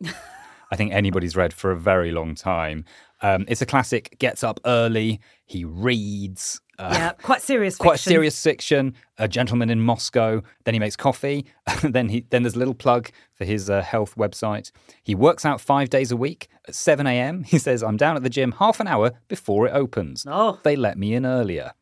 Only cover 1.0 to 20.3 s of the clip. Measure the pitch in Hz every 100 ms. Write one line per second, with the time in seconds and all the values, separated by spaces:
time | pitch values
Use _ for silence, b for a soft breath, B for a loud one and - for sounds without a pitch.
1 | 98 92 87 90 87 - 98 90 90 92
2 | 85 82 80 76 95 85 80 78 78 b
3 | b b 101 95 101 117 127 139 120 117
4 | - - 123 - 117 107 120 120 117 113
5 | 110 104 b b b 92 82 82 120 120
6 | 104 101 98 92 - - _ - - 165
7 | 165 - - 262 - 262 196 - 180 139
8 | - 165 156 - 160 - - 143 135 127
9 | b - 110 117 120 120 117 117 113 117
10 | - 123 113 110 - b - 113 107 -
11 | 139 - 139 143 139 b - - 151 123
12 | 113 117 120 123 120 117 127 113 127 120
13 | 117 - b - 92 107 98 98 92 113
14 | 104 - 104 - 107 104 - _ b b
15 | - 95 143 - 156 135 - 139 131 135
16 | 131 120 139 165 - b - - - 147
17 | 143 123 131 180 135 156 - 123 110 107
18 | 147 156 131 131 123 - 208 220 208 160
19 | 117 - - 190 - 101 120 143 127 113
20 | 80 65 139